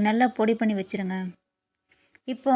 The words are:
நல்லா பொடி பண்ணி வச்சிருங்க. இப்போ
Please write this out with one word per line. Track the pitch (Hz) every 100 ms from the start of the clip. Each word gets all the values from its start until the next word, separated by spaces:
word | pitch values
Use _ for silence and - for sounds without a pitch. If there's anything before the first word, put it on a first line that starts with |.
| 208
நல்லா | 226 247 -
பொடி | 220 226
பண்ணி | 220 202
வச்சிருங்க. | 190 202 190 185 185 - _ _ _ _ _ _ _ _ -
இப்போ | 254 277